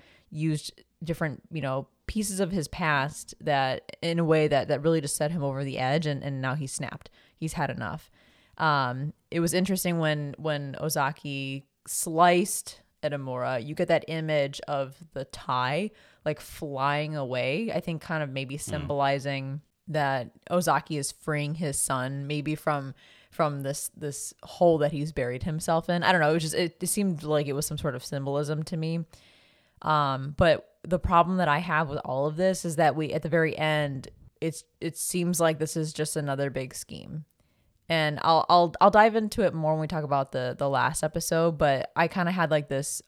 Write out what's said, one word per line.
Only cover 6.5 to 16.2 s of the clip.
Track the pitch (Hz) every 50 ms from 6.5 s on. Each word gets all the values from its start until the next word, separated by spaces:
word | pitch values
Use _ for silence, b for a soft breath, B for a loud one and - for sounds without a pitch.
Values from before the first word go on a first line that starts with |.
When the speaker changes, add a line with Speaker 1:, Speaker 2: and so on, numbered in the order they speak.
| 127
Speaker 1:
he's | 151 143 131
snapped. | - - 139 - - - - - b b b b b
He's | b 160 160 -
had | 175 151 131
enough. | 127 90 113 101 85 156 - - b b b b b b b b b b
Um, | - 156 147 143 135 127 123 127 139 151 - _ _ -
it | - 165
was | 170 170 156
interesting | 185 185 190 196 185 - 180 170 170
when, | 160 156 151 151 147 143 139 -
when | 151 160 151 143 143 139 135 -
Ozaki | - 156 156 156 139 135 147 - - 147 139 139 135 135 135 139 135 _ _ _ _
sliced | - - - - 175 160 160 175 180 175 180 202 196 - - - - - - _ _ _ _ -
Edamura, | 151 143 143 135 131 127 127 123 127 131 123 113
you | 143 151
get | - 180 175
that | 170 151 - -
image | 160 160 160 156 156 151 139 139 139 - - -
of | 147 139 139 131 135 - 165 - -
the | 139 135
tie, | - - - - - 131 127 123 127 143 160 202 214 - b b b b b